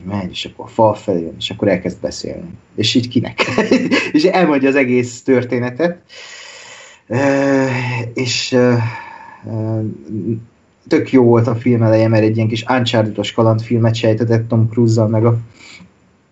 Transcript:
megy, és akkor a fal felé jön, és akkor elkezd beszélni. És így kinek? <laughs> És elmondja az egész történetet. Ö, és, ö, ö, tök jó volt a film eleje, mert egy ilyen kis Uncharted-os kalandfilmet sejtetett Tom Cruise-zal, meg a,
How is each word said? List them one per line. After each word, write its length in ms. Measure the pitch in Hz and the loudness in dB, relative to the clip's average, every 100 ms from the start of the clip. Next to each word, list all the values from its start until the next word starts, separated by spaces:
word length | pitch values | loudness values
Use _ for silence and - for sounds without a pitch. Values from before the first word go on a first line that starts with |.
| 90 | -8
megy, 240 | 101 92 | -8 -8
és 140 | - 98 | -10 -14
akkor 200 | - - | -14 -8
a 20 | |
fal 280 | - 110 101 | 0 2 0
felé 260 | - 87 | -4 -4
jön, 140 | 82 - | -4 -8
és 100 | - | -10
akkor 180 | 104 101 | -2 0
elkezd 320 | 92 90 - | 0 -2 -6
beszélni. 500 | 87 - - 85 - - _ - | -8 -8 -10 -12 -14 -18 _ -4
És 180 | 107 | 0
így 140 | 131 117 | 0 0
kinek? 340 | 131 120 - - - 214 254 | -2 -2 -4 -2 -2 0 0
<laughs> 360 | 254 - - | 2 -2 0
És 100 | 151 | 2
elmondja 460 | 175 185 165 143 135 | 2 2 2 2 2
az 60 | 139 | 2
egész 480 | 127 123 117 - | 2 0 -2 -4
történetet. 720 | - 123 113 127 123 123 170 180 _ - - - - - - - - - - | 0 0 2 -2 -4 -2 -2 -4 _ -20 -20 -20 -20 -20 -20 -20 -20 -20 -6
Ö, 580 | 120 139 139 139 135 131 123 123 120 117 | -2 0 2 2 2 0 -2 -4 -6 -6
és, 380 | 123 127 - - | -6 -4 -4 0
ö, 220 | 127 123 120 113 113 - - - - 107 | 2 4 2 0 -6 -14 -20 -20 -18 -10
ö, 320 | 110 110 110 110 - 73 107 92 117 - _ _ _ - | -6 -4 -4 -4 -8 -10 -8 -6 -6 -8 _ _ _ -2
tök 240 | 156 113 | -2 2
jó 120 | 131 | 4
volt 240 | 117 117 117 | 6 4 2
a 80 | 113 | 0
film 280 | 127 113 | 0 2
eleje, 240 | 113 110 110 | 4 4 4
mert 160 | 110 | 4
egy 120 | 110 113 | 2 2
ilyen 120 | 107 | 0
kis 180 | 113 - | -2 -2
Uncharted-os 600 | 127 117 117 110 104 104 | 0 2 0 0 -4 -4
kalandfilmet 640 | - 113 113 - 120 113 113 | 0 2 2 0 0 2 2
sejtetett 520 | 110 107 117 113 113 | 0 2 2 0 0
Tom 220 | 117 110 | 0 2
Cruise-zal, 380 | 123 117 113 107 | 2 2 2 2
meg 180 | 110 117 | 2 2
a, 120 | 113 - - - - - _ _ _ _ | 0 -4 -16 -20 -20 -20 _ _ _ _